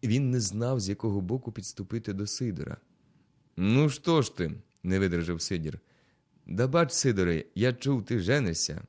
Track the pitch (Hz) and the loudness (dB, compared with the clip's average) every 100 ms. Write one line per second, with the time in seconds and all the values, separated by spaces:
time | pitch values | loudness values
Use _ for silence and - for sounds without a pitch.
0 | 120 120 135 123 101 101 120 131 95 101 | 2 2 2 0 0 -2 -2 -2 -2 -2
1 | 113 101 90 127 120 110 98 - 95 117 | 0 0 0 -4 -4 -10 -12 -10 -6 -6
2 | 110 98 104 - 123 85 67 - _ _ | -4 -6 -4 -4 -4 -4 -8 -10 _ _
3 | _ _ _ _ _ - 95 123 151 135 | _ _ _ _ _ -2 4 6 4 2
4 | - 165 127 - 82 - - _ 90 95 | 2 4 4 -2 -4 -4 -14 _ 0 2
5 | 95 85 85 85 - 90 78 - _ _ | 2 2 -2 -4 -4 -4 -4 -8 _ _
6 | _ _ _ _ - 92 127 160 160 - | _ _ _ _ -10 -2 0 2 2 2
7 | 139 101 90 82 - - 120 123 139 135 | 2 4 2 2 -2 0 0 0 0 -2
8 | 101 120 87 143 110 82 - 76 | 0 -2 2 2 0 -2 -4 -6